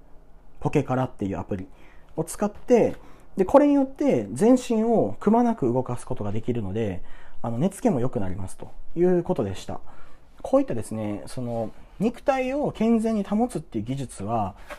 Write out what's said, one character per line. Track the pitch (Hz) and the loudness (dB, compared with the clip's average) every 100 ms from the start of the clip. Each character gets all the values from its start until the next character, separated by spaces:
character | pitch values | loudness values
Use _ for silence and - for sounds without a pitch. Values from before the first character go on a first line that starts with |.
| - - - - - - | -18 -18 -18 -20 -16 -6
ポ | - | 0
ケ | 151 | 0
カ | 135 127 | 2 0
ラ | 127 | -2
っ | |
て | - 101 | -2 -4
い | |
う | 85 | -4
ア | |
プ | 82 104 | -4 -6
リ | - - - - - - | -8 -14 -20 -20 -10 -6
を | |
使 | 160 - | -6 -4
っ | 208 | -4
て、 | - - 240 131 - - - - - | -2 4 6 6 0 -12 -18 -6 -2
で、 | 185 | 6
こ | 277 | 6
れ | 294 | 8
に | |
よ | 285 | 4
っ | 269 | 2
て | - 285 143 98 | 0 2 2 0
全 | 120 220 | 4 6
身 | 254 - 220 226 | 6 4 0 2
を | 214 104 - | 4 2 0
く | 208 | 2
ま | 226 | 4
な | 240 226 | 4 2
く | 123 | 0
動 | 127 | 0
か | 127 123 | -2 -4
す | - | -4
こ | 127 | -4
と | |
が | 101 | -2
で | 104 | -2
き | 123 | -2
る | 117 | -2
の | 95 | -2
で、 | 104 107 85 - - - - | -2 -2 -2 -4 -4 -4 -2
あ | 117 | -2
の、 | 117 | 0
寝 | 185 | -2
つ | - | 2
け | 247 | 2
も | 170 | 2
良 | 131 | 0
く | 117 | 0
な | 95 | -2
り | 92 | -2
ま | 92 | -4
す | - | -8
と | - - - 165 | -10 -6 -2 2
い | |
う | 180 175 | 4 4
こ | 165 175 | 2 -2
と | |
で | 101 98 | -2 -4
し | - | -8
た。 | - - - - - - - | -8 -6 -6 -6 -10 -16 -14
こ | - 269 | 0 2
う | |
い | |
っ | 277 | 2
た | 120 | -2
で | |
す | - | -4
ね、 | 110 107 101 69 | -4 -4 -6 -8
そ | - | -6
の、 | 120 117 107 - - - | -4 -4 -4 -8 -14 -2
肉 | 208 - | -2 0
体 | - 262 254 | 0 0 0
を | 277 220 | -2 -2
健 | - 226 226 | 0 2 2
全 | 226 220 | 2 -2
に | |
保 | 190 208 240 | 0 0 0
つ | 160 | -4
っ | |
て | - 110 | -6 -6
い | |
う | 110 | -4
技 | 135 | -6
術 | 127 - | -6 -8
は、 | 98 117 95 - - | -4 -2 -2 -6 -14